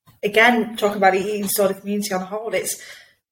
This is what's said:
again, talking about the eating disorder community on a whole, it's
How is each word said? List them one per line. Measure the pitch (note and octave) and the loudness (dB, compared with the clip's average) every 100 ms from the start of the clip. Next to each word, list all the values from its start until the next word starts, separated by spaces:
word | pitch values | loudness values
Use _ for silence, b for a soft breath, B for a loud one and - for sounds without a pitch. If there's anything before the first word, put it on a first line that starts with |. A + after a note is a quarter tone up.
| _ - | _ -6
again, | G#3 G#3+ A#3 A3+ G#3+ A3+ | 0 4 4 4 0 -2
talking | G3+ G#3 | -2 4
about | F#3+ | 4
the | F#3+ | 4
eating | G3 G#3 | -2 -4
disorder | G3 - F#3+ | -2 2 0
community | G3 G3+ G#3 G3+ | 0 -4 -4 -2
on | F#3 | -4
a | F#3 | -6
whole, | G#3+ A3 | -8 -4
it's | F#3 - - B B B B _ | -4 -4 -8 B B B B _